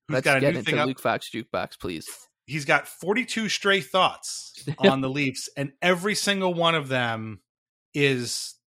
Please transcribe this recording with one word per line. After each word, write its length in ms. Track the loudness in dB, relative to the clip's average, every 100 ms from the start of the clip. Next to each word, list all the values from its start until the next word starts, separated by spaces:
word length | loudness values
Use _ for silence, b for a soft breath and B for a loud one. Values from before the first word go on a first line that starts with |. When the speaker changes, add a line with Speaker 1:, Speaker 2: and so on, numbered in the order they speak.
| -4
Speaker 1:
who's 60 | 0
Speaker 2:
Let's 100 | 2
Speaker 1:
got 120 | 4
a 20 |
Speaker 2:
get 120 | 4
Speaker 1:
new 60 | 2
Speaker 2:
into 120 | 0
Speaker 1:
thing 80 | 0
up. 80 | 0
Speaker 2:
Luke 120 | 0
Fox 300 | 0 -2 -4
Jukebox, 500 | -10 -6 -6 -6 -8
please. 300 | -8 -8 -10 -16 -20 _ -10
Speaker 1:
He's 180 | -6 2
got 220 | 2 2
forty-two 600 | -8 -2 -2 -2 -2 -2
stray 320 | -2 2 0
thoughts 880 | 2 2 2 0 -10 -12 -14 -12 -10
Speaker 2:
<laughs> 120 | 2
Speaker 1:
on 220 | 4 4
the 80 | 0
Leafs, 380 | -2 -2 -4 -8 -6
and 180 | -8 0
every 340 | 2 2 2 0
single 380 | 0 2 0 2
one 180 | 2 2
of 120 | 0
them 520 | 0 0 -2 -6 -12 _ _ _ _ _
is 640 | 2 2 2 -2 -6 -8 -14 _